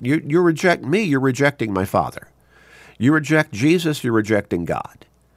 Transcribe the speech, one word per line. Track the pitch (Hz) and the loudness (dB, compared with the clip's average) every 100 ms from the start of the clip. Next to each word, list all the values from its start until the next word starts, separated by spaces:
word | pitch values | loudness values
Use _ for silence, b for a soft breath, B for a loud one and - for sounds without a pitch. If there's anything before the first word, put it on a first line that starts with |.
You, | 120 156 139 | -4 -2 0
you | 160 | 0
reject | 175 160 185 170 | 0 0 0 0
me, | 123 185 | 0 -2
you're | 202 139 | 0 0
rejecting | 135 127 143 - 113 | 0 2 0 0 -2
my | 95 95 | -2 0
Father. | 98 73 - - _ B B B B B B | 0 -2 -6 -18 _ B B B B B B
You | 117 | 2
reject | 156 135 156 151 | 2 2 0 0
Jesus, | 101 143 180 165 143 | 0 2 2 0 -2
you're | 123 | 0
rejecting | 113 104 107 101 90 80 | 0 2 0 0 -4 -4
God." | 76 - - _ _ _ | -6 -8 -16 _ _ _